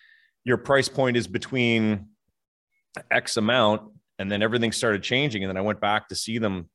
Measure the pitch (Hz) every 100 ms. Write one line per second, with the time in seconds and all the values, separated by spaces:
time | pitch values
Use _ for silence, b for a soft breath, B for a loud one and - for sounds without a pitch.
0 | b b b b 120 117 120 139 131 -
1 | 131 120 92 113 - 131 120 113 107 104
2 | 101 _ _ _ _ _ _ _ _ -
3 | - 117 - - 107 127 107 107 - -
4 | _ - 98 104 110 117 113 - 120 101
5 | - 127 147 107 95 95 101 104 104 107
6 | - 92 - 113 107 92 85